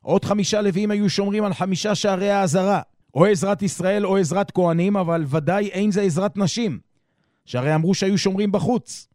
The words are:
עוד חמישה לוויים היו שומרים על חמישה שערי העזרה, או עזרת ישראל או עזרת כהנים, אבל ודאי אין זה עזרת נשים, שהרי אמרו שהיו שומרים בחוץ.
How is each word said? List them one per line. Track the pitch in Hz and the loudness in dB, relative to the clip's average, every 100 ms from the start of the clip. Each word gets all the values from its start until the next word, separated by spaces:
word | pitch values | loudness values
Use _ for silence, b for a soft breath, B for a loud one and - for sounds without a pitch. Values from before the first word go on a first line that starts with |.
עוד | - 180 - | 0 0 2
חמישה | 208 185 208 | -2 0 0
לוויים | 208 180 208 | 0 0 -2
היו | 208 208 | 0 0
שומרים | - 202 208 | 0 -2 0
על | 208 | -2
חמישה | - 185 185 214 208 | -2 -2 -2 -2 0
שערי | 208 185 202 | 0 0 0
העזרה, | 202 190 170 190 190 - _ _ - | 0 2 2 2 0 -2 _ _ 2
או | 190 | 4
עזרת | 196 190 202 | 4 0 -2
ישראל | 196 - 180 202 202 | -2 -2 -2 0 2
או | 196 | 2
עזרת | 165 180 202 | 2 -2 -2
כהנים, | - 175 165 185 202 | 0 2 2 2 0
אבל | 170 165 147 | 0 -2 0
ודאי | 156 151 196 208 | -2 0 0 -2
אין | 185 214 | 0 0
זה | 196 | 2
עזרת | 202 156 196 196 | 0 0 -2 0
נשים, | 196 - 226 117 _ _ _ _ _ _ _ | -2 0 -4 -4 _ _ _ _ _ _ _
שהרי | 123 135 156 | -4 0 2
אמרו | 165 | 2
שהיו | 196 190 196 | 0 2 0
שומרים | 196 190 208 | 0 0 0
בחוץ. | 196 180 240 - - - | 0 0 -2 -4 -20 -20